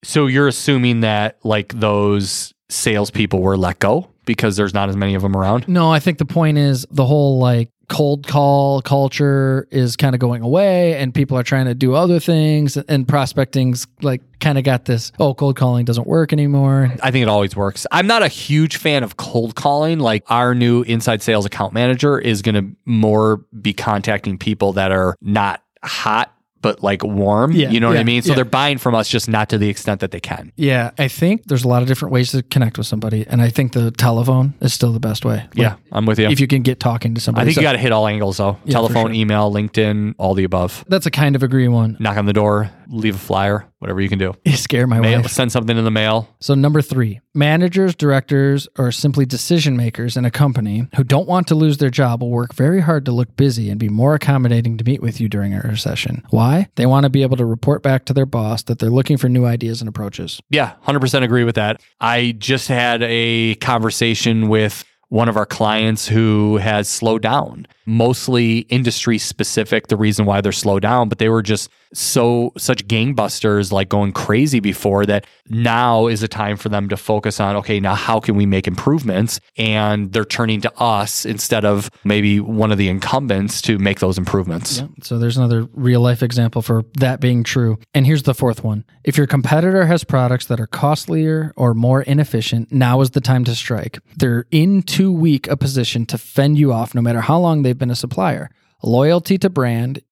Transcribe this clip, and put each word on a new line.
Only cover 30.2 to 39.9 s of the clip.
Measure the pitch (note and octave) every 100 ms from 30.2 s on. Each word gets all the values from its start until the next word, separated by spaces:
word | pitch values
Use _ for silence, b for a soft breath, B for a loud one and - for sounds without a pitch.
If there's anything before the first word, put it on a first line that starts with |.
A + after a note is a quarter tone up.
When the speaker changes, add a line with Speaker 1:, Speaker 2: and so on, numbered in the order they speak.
Speaker 1:
can. | - - - -
Speaker 2:
Yeah, | C#3+ B2+ A#2 -
I | C3+
think | - E3+ A3 -
there's | C3 B2
a |
lot | B2
of | B2
different | C3 D3
ways | B2+ B2
to | C3+
connect | B2+ C3 A2+ -
with | G#2+
somebody, | A2 A2 G#2+ G#2+
and | A#2+
I | A#2
think | A2+ C3
the | A#2+ A#2
telephone | A#2 A#2+ A2+ A#2+ C3 C3+ C#3+
is | B2+
still | - A#2+
the | A2+
best | A#2 G#2+ A#2+
way. | A2
Like, | - -
Speaker 1:
Yeah, | A#2 G2+ _
I'm | G2+ A2
with | A2
you. | G#2+
Speaker 2:
if | C3
you | C3+
can | C3+
get | A#2+ B2+
talking | B2 A#2 A#2 A#2
to |
somebody. | - A#2
Speaker 1:
I | D3+
think | D3+
Speaker 2:
So |
Speaker 1:
you | D3
gotta | B2
hit | B2
all | A2 G#2+
angles, | G#2 G2+ F#2+
though. | G2+ G2
Speaker 2:
Yeah, | -
for |
Speaker 1:
Telephone, | A#2+ A2+ A#2+ A2+
Speaker 2:
sure. |
Speaker 1:
email, | A2+ G#2+ G#2 G#2
LinkedIn, | G#2 G#2 - A2